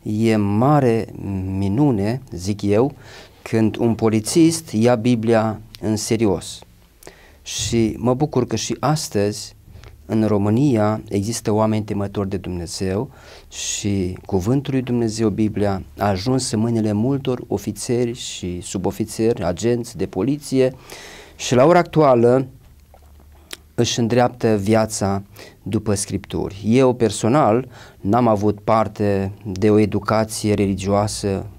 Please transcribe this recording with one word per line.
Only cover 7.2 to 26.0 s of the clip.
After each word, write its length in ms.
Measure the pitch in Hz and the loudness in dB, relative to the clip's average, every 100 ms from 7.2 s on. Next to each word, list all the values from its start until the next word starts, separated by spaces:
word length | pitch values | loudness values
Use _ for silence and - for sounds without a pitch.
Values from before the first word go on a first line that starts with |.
| - - | -20 -20
Și 520 | - - - 117 110 - | -12 -8 -2 0 0 0
mă 160 | 117 | 0
bucur 320 | 131 151 131 120 | 0 0 0 0
că 100 | 110 | -4
și 200 | - 117 | -4 -4
astăzi, 760 | 127 156 - 104 101 104 - - - - - - - | -2 -2 -2 -2 -2 -2 -12 -18 -20 -20 -20 -20 -4
în 200 | 110 107 | 0 2
România, 760 | 104 104 110 147 113 107 110 - | 2 2 2 2 2 2 0 -4
există 440 | 101 101 113 - | -4 -4 -4 -2
oameni 320 | 107 110 107 | 0 2 0
temători 440 | 104 101 101 104 98 | -2 -6 -4 -4 -4
de 80 | 98 | -4
Dumnezeu 760 | 87 90 85 - 95 95 135 - - - - | -6 -8 -8 -6 -4 -2 -4 -12 -20 -20 -18
și 680 | - - - 104 98 90 92 - | -10 -8 -4 -2 -2 -2 -6 -4
Cuvântul 460 | 98 92 139 135 | -2 0 -2 0
lui 100 | 131 | -4
Dumnezeu, 460 | 123 120 117 110 110 | -2 -2 -2 0 -2
Biblia, 540 | 101 107 104 101 95 - - | 0 -2 0 -2 -2 -8 -2
a 100 | 101 | -2
ajuns 420 | 95 107 131 127 | 0 0 -2 -2
în 100 | 110 | -2
mâinile 320 | 117 113 107 | 0 0 0
multor 480 | 104 120 139 135 123 - | 0 0 -2 -4 -6 -4
ofițeri 680 | 104 - 104 - 120 120 | -6 -6 -8 -4 -2 -2
și 480 | 123 - - 90 87 | -4 -12 -8 -8 -8
subofițeri, 840 | 85 104 95 98 107 - 113 117 | -8 -4 -4 -4 -6 0 0 0
agenți 540 | 87 87 113 120 117 78 | -2 -2 0 -2 -4 -6
de 100 | 95 | -6
poliție 680 | 92 113 147 - 131 127 131 - - - - - - | -2 -2 -4 -2 2 2 0 -18 -18 -18 -20 -20 -12
și, 180 | - | 0
la 100 | 123 | 4
ora 140 | 143 175 | 6 6
actuală, 680 | 165 156 147 123 117 127 135 - - - - - - - - - - - - | 4 4 6 6 6 4 0 -10 -20 -20 -20 -20 -20 -20 -20 -20 -20 -20 -14
își 240 | - 120 - | -2 -2 0
îndreaptă 580 | 113 120 123 120 117 107 | 0 2 2 0 0 2
viața 680 | 98 110 110 - 98 98 98 - - - | 2 2 2 -2 -2 -2 -6 -20 -20 -14
după 320 | - 107 107 | -6 -4 -2
Scripturi. 680 | 98 | -4